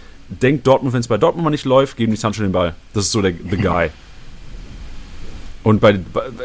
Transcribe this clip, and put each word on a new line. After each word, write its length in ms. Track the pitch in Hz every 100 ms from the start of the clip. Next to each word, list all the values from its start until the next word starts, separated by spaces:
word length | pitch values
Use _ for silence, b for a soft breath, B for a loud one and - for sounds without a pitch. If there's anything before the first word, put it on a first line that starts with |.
| B B -
denkt 360 | - 127 147
Dortmund, 300 | 127 131 131
wenn's 140 | 123 117
bei 100 | 107
Dortmund 240 | 165 170
mal 80 | 160
nicht 140 | 147
läuft, 320 | 135 131 135 -
geben 160 | -
die 60 | 104
Sancho 240 | 113 104
den 100 | 101
Ball. 220 | 92 87 82 -
Das 100 | 110
ist 80 | 98
so 80 | 110
der, 120 | 98 85 90
the 60 | 95
guy. 320 | 92 87 80 - - - - - - - - - - - - - - - - -
Und 160 | 113 107
bei, 140 | 110
bei, 280 | 101 82 113 123 120